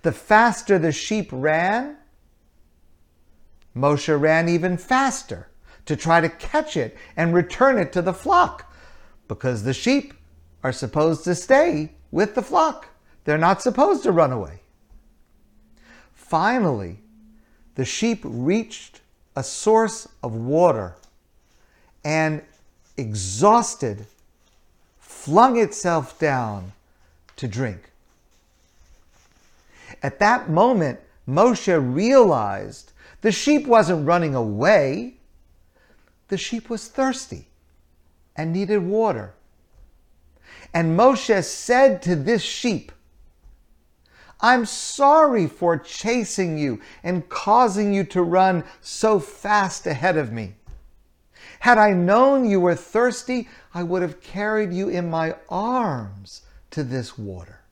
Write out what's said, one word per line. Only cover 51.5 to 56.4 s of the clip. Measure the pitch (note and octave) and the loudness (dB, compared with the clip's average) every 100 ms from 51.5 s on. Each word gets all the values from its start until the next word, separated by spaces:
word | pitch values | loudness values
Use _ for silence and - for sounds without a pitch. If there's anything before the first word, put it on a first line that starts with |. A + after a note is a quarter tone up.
| - | -4
Had | A#3+ A#3 | 2 6
I | G#3 | 6
known | F#3 F3 G#3+ C4 C#4 | 4 2 4 4 4
you | A#3+ G3 | 2 2
were | F3 | 2
thirsty, | E3+ - A3 B3 - - B3+ - - _ | 0 -2 0 0 -2 -6 -6 -6 -18 _
I | F3 | -10
would | E3+ F#3 | -4 -2
have | F3+ D3 | -4 -6
carried | - F#3 G#3 G#3+ G#3 | -14 -8 -4 -2 -2
you | F3 G3 | -4 -4
in | F3 E3+ | -4 -4
my | E3 D#3+ - - | -2 -4 -6 -10
arms | F3 A3 B3+ A3 C3 G#2 G2 G2 - | -6 -4 -2 -2 -4 -8 -14 -20 -20